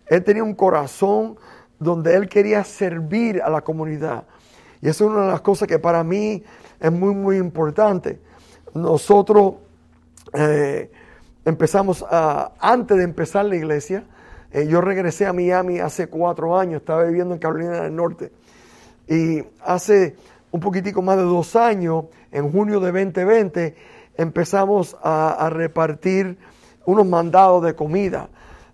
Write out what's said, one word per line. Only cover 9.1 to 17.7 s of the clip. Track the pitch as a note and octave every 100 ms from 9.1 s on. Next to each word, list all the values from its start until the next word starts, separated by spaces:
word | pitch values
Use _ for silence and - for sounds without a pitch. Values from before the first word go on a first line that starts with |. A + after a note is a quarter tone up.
| G3+ G3 G#3 G3 - - _ _ _ _ _ -
eh, | C#3+ D3+ D3+ C#3+ C#3 - - - - - _
empezamos | - D#3+ D#3 G3 G3 F3 -
a, | E3 D#3 C#3+ - -
antes | F#3 B3 - G3
de |
empezar | F3 D#3+ D#3+ G3+
la | G3+ F3+
iglesia, | D#3 D3+ - F#3+ - _ - - -
eh, | - D3+
yo | E3+
regresé | F3+ F#3+ F3 -
a | G3
Miami | F3+ F3 F3+ F3+ F3
hace | D#3 - E3+
cuatro | D#3+ F3 D#3 E3 F3+
años, | F#3 D#3
estaba | - D#3+
viviendo | E3+ E3+ F3+
en | E3+
Carolina | E3 D#3 E3+